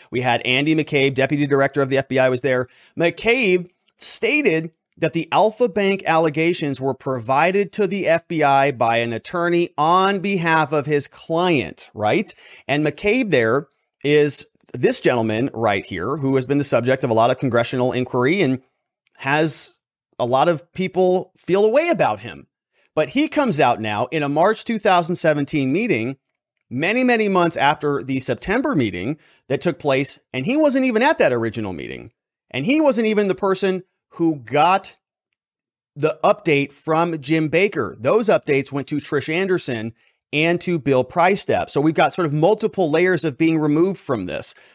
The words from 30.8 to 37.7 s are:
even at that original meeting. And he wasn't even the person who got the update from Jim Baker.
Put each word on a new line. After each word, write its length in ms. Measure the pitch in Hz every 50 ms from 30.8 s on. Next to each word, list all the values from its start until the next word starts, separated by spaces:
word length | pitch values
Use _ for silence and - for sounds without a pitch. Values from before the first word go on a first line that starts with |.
| 262
even 180 | 262 220 220
at 140 | 247 294 320
that 160 | - 185 147
original 400 | 123 120 113 113 104 117 107 98
meeting. 400 | 92 76 65 57 65 60 60 113 _ _ _ _ _ _ _ _
And 160 | - 127 139
he 120 | 202 285 311
wasn't 280 | 311 285 226 220 226
even 220 | 220 214 202 208 190
the 60 | 180
person 500 | 185 - 190 190 190 - 190 190 180 180 _ _ _ _ _ -
who 200 | - 165 165 160
got 640 | 143 117 107 131 147 156 175 185 196 196 - - _ _ _ _ _ _ _ _ _ _ _ _ _ _ _ _ _ _ _ -
the 220 | 143 143 156 - -
update 480 | - 185 214 - - 170 147 143 139 139
from 480 | - - - 156 160 160 170 175 165 156
Jim 300 | 131 131 160 160 160 147
Baker. 480 | 143 170 196 214